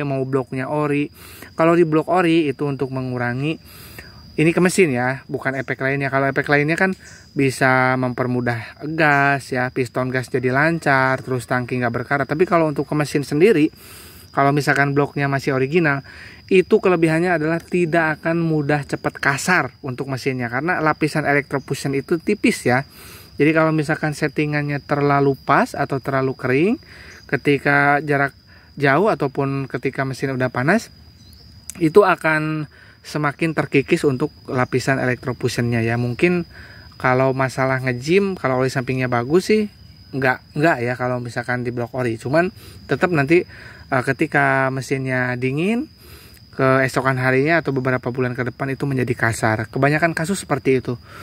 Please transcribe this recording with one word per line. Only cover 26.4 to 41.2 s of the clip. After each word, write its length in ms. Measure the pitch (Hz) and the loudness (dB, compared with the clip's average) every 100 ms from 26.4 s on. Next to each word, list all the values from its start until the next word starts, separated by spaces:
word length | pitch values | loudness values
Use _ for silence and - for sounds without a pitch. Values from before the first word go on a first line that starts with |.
| 123 131 190 277 - - - - - | 0 2 2 -2 -8 -20 -20 -20 -6
ketika 720 | 135 147 139 147 143 143 143 | -2 0 2 2 4 4 2
jarak 320 | 151 139 139 - - - - - | 0 0 -2 -4 -20 -20 -18 -2
jauh 320 | 139 143 208 | 2 4 2
ataupun 560 | - 139 - 139 139 131 | 0 -2 -2 -2 -4 -6
ketika 400 | 131 135 135 135 | -6 -4 -4 -6
mesin 240 | 127 135 | -4 -4
udah 160 | 127 127 | -2 -2
panas, 400 | 123 139 220 - - - - - - - - - - | 0 2 0 -2 -16 -20 -20 -20 -20 -20 -20 -16 -2
itu 240 | 160 208 | 4 6
akan 640 | 185 165 160 156 156 156 147 - - - | 6 4 0 0 -2 -4 -8 -14 -20 -20
semakin 480 | - 151 147 - 165 | -8 -4 -4 -2 -2
terkikis 560 | 151 143 139 127 170 147 | -2 0 0 2 0 0
untuk 240 | 127 151 - - | 0 -4 -6 -6
lapisan 480 | 127 123 127 139 135 | -2 0 0 0 0
electrofusionnya 880 | 127 120 127 120 120 - 120 120 | -2 -4 -6 -4 -4 -2 -2 0
ya. 160 | 113 120 | 0 -2
Mungkin 480 | 123 117 175 175 165 - - - - - | -4 0 0 0 -4 -14 -20 -20 -20 -4
kalau 400 | 131 127 135 135 | 0 2 2 0
masalah 400 | 131 135 131 131 | -2 -2 -2 -2
nge-gym, 560 | 127 123 135 190 196 180 | -2 -4 0 2 2 -2
kalau 240 | 131 127 | -2 0
oli 80 | 131 | 0
sampingnya 400 | 135 123 131 127 | -2 -2 -2 0
bagus 400 | 120 123 175 - | -2 2 2 4
sih, 160 | 214 208 - - - - 135 | 2 0 -8 -20 -20 -10 -2
nggak, 400 | 131 123 - 147 | 0 0 -4 0
nggak 200 | 165 127 | 2 2
ya 160 | 120 123 | -2 -2
kalau 240 | 123 | -4
misalkan 400 | 123 | -4